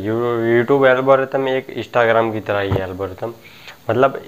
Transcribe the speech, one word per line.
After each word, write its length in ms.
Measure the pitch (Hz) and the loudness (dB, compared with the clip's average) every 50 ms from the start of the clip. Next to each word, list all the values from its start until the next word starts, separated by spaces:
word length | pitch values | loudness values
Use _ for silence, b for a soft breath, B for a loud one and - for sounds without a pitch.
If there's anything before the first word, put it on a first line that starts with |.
| 95 | -4
You-, 540 | 107 113 117 120 120 120 113 113 117 117 120 | -4 -2 -2 -2 -2 -2 0 0 2 2 2
YouTube 260 | 120 117 143 139 135 | 2 2 2 4 6
algorithm 600 | 131 127 127 135 139 135 131 135 131 - 135 135 | 4 4 4 4 4 2 2 2 -2 -4 -4 -2
एक 200 | 131 131 131 131 | -2 -2 -4 -6
Instagram 680 | - - 120 110 - - 123 117 113 110 113 113 113 107 | -8 -10 -10 -10 -4 0 2 2 4 4 2 2 0 -2
की 60 | 110 | -6
तरह 200 | 95 - 101 101 | -4 -4 -4 -4
ही 100 | 98 98 | -2 -2
है 200 | 98 95 95 90 | -4 -4 -4 -6
algorithm। 440 | 92 92 98 92 92 - 113 117 117 B B B B B B B B B _ - | -6 -8 -8 -8 -8 -10 -10 -12 -12 B B B B B B B B B _ -2
मतलब 300 | 110 123 135 135 131 - - | 2 2 2 2 2 -4 -10